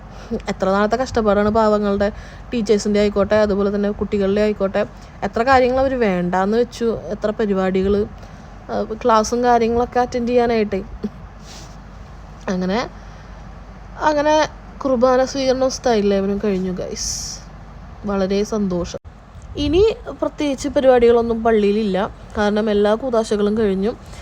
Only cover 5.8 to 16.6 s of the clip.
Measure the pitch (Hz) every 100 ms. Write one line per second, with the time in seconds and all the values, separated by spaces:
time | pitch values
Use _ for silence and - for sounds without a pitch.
5.8 | 269 262 214 180 175 185 196 226 240 -
6.8 | 233 208 - 208 214 214 214 190 185 190
7.8 | 196 202 226 - - - - - - 220
8.8 | 214 220 247 220 214 240 247 240 226 233
9.8 | 240 247 247 247 233 247 240 226 208 196
10.8 | 214 - 214 - - - - - - -
11.8 | - - - - - - - 185 185 214
12.8 | 311 - - - - - - - - -
13.8 | - - - 196 302 302 294 - - -
14.8 | 277 254 254 254 262 277 262 254 262 262
15.8 | 254 220 202 196 196 202 214 185